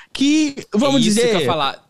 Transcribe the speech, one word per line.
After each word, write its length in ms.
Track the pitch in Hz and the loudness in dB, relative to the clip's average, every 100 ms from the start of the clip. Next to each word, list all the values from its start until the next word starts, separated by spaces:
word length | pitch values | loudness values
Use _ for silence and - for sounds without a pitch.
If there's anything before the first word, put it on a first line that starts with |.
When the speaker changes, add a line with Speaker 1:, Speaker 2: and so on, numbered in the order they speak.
| - | -18
Speaker 1:
Que, 440 | - 277 311 302 277 - | -2 0 2 0 -4 -4
vamos 220 | 214 277 269 | -2 0 2
Speaker 2:
É 20 | |
isso 80 | 220 | 2
Speaker 1:
dizer 200 | 208 240 | 2 2
Speaker 2:
que 60 | 196 | 0
eu 40 | |
ia 60 | 139 | 0
falar. 400 | 165 139 - _ | -2 -4 -6 _